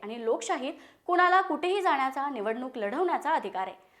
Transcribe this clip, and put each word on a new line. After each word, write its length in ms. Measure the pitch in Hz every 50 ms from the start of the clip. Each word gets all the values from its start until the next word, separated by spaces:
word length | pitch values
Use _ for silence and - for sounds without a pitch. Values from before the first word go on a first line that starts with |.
आणि 220 | - 202 226 240 226
लोकशाहीत 500 | 226 254 330 - - 359 285 247 277 - - - - - _ -
कुणाला 340 | - 359 349 359 359 359 381
कुठेही 420 | 381 381 311 - 320 359 381 415
जाण्याचा, 480 | 370 359 302 269 262 269 262 285 269 285
निवडणूक 480 | 277 220 196 220 226 247 254 262 - 247
लढवण्याचा 520 | 208 202 226 302 370 349 311 240 - 285
अधिकार 360 | 320 294 208 202 - 185 190
आहे. 100 | 185 - - - _ _ _